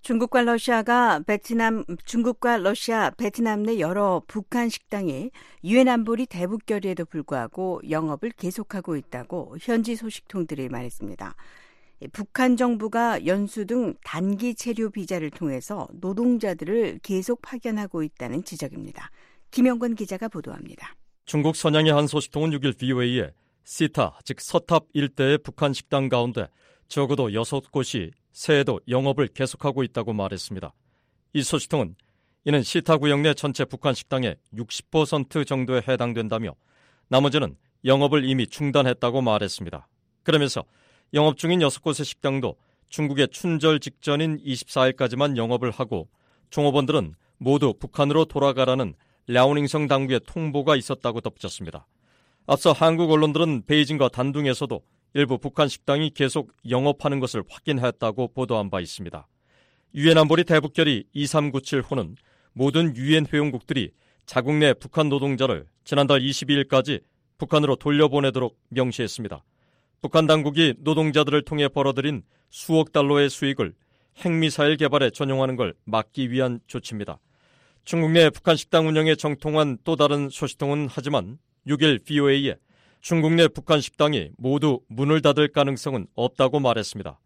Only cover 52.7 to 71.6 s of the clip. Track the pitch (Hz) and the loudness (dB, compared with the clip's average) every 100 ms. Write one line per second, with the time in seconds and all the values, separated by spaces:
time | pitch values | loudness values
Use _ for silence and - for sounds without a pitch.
52.7 | 147 165 165 170 156 151 151 165 135 - | 4 4 4 4 4 4 2 0 0 2
53.7 | 151 143 151 127 127 131 143 143 123 139 | 2 2 2 0 0 -4 0 -2 -2 -4
54.7 | 110 _ _ _ 143 139 127 139 - 147 | -8 _ _ _ 0 0 0 -4 0 0
55.7 | - - 143 156 - 135 151 117 _ 117 | 0 -2 0 0 0 0 0 -6 _ -2
56.7 | 123 139 139 143 139 127 113 - - - | 0 2 0 -2 -2 -2 -4 -8 -10 -4
57.7 | 139 123 - 117 107 120 - 123 113 101 | 0 -2 -2 -4 -2 -4 -4 -2 -2 -2
58.7 | 95 85 - 87 78 - _ _ _ _ | -4 -6 -10 -12 -14 -20 _ _ _ _
59.7 | _ _ - 156 156 151 165 170 160 143 | _ _ 2 6 8 6 4 6 4 2
60.7 | - 156 117 - 143 143 156 147 131 - | 0 2 2 -4 -6 0 0 0 -4 -2
61.7 | 139 117 135 85 107 _ _ _ - 139 | -4 -2 -4 -4 -10 _ _ _ -2 2
62.7 | 151 165 120 135 156 143 147 147 123 - | 2 2 0 2 2 4 0 0 -4 -4
63.7 | 131 92 _ _ _ - 131 123 151 147 | -4 -4 _ _ _ -4 -2 0 4 4
64.7 | 123 - - 151 139 139 127 131 87 - | 2 -2 0 0 0 -2 0 0 -2 -6
65.7 | _ - 143 139 139 131 135 127 143 135 | _ -2 2 4 4 2 -4 0 0 2
66.7 | 131 127 120 _ _ _ _ 147 156 147 | 2 2 -6 _ _ _ _ 0 2 2
67.7 | 127 147 147 151 143 139 127 123 _ _ | 0 2 4 4 4 2 0 -4 _ _
68.7 | 120 123 113 113 - 107 76 _ _ _ | -2 -2 -2 -6 -6 -10 -12 _ _ _
69.7 | _ _ _ - 160 156 156 147 147 160 | _ _ _ 0 2 4 4 2 2 2
70.7 | 113 143 156 156 147 147 147 143 151 | 2 0 2 2 2 2 0 0 -2